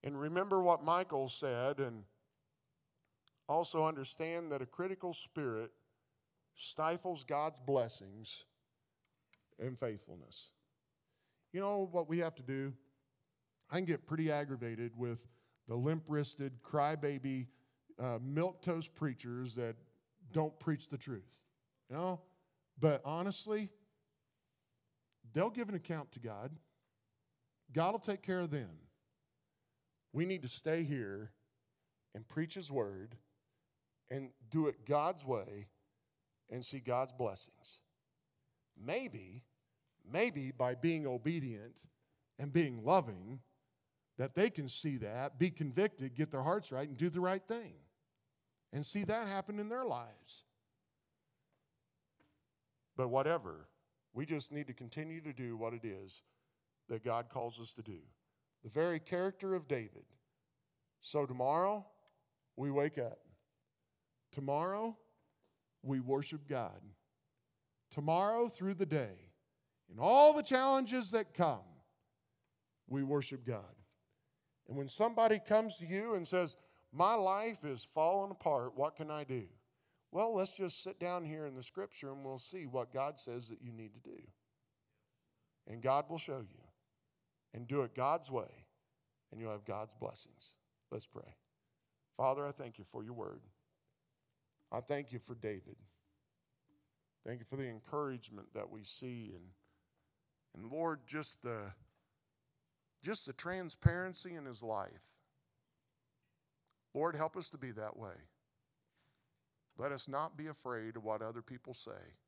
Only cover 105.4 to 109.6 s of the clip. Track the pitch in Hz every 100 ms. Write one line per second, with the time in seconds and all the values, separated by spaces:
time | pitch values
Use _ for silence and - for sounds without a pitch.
105.4 | _ _ _ _ _ _ _ _ _ _
106.4 | _ _ _ _ _ 135 160 156 160 190
107.4 | 160 151 127 107 107 - 107 92 - _
108.4 | _ _ _ _ _ _ _ _ _ _
109.4 | _ _